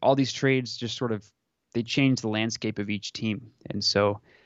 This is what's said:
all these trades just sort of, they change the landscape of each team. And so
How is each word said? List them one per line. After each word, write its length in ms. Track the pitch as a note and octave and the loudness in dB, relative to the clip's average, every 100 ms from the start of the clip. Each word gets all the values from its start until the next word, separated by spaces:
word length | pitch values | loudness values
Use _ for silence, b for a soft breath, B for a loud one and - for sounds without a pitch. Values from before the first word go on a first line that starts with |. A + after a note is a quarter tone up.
all 140 | B2+ C#3 | 4 4
these 180 | B2+ | 2
trades 420 | - C3+ C3 A#2+ - | 0 2 2 -2 -6
just 220 | A#2 - | -8 -4
sort 160 | A#2+ | -4
of, 120 | G#2+ - _ _ _ _ | -4 -8 _ _ _ _
they 100 | A#2 | -4
change 360 | A#2+ - C3+ B2+ | -2 4 4 4
the 80 | A2+ | 0
landscape 500 | G#2+ A2+ - A2 G#2+ | 0 -2 -2 -4 -4
of 120 | G#2 | -4
each 240 | G#2 - | -4 -6
team. 380 | - A2 G2+ A2+ _ - | -6 -4 -4 -8 _ -10
And 120 | G#2 | -4
so 380 | - G2+ G2+ G#2 b b | 0 2 2 0 b b